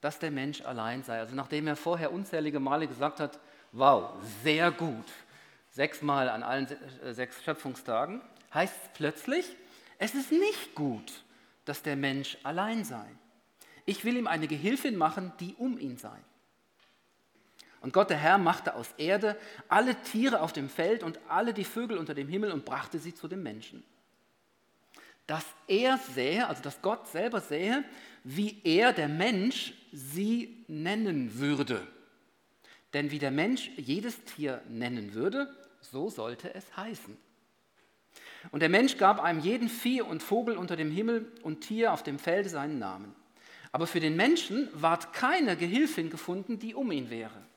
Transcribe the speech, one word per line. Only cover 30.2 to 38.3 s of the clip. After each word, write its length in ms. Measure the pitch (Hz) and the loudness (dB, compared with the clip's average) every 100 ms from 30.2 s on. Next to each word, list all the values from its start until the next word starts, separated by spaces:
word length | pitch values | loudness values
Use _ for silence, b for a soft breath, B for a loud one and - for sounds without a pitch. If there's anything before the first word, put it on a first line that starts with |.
| 208 233 233 - - | 0 0 -2 -12 -12
nennen 680 | 156 160 208 214 156 123 107 | -6 -2 0 0 0 -2 -2
würde. 480 | 143 143 123 117 90 - - _ _ _ _ _ B B B | 0 2 2 -2 -4 -16 -20 _ _ _ _ _ B B B
Denn 180 | 143 147 | -2 -2
wie 80 | 147 | 0
der 140 | 143 | 0
Mensch 380 | 139 180 262 - - | 2 2 0 -2 -10
jedes 480 | 127 160 226 226 | -2 -2 -2 -8
Tier 380 | - - 147 127 - | -14 -6 -4 -4 -8
nennen 460 | 113 120 120 104 | -4 -4 -4 -6
würde, 380 | 104 151 247 277 - - _ | -2 -2 0 -4 -8 -20 _
so 300 | - 131 180 | -14 -6 -6
sollte 440 | 214 113 120 - | -4 -8 -6 -10
es 220 | 190 - - | -12 -14 -12
heißen. 400 | 214 220 - 107 _ _ _ _ _ _ _ _ _ B B | -10 -10 -14 -20 _ _ _ _ _ _ _ _ _ B B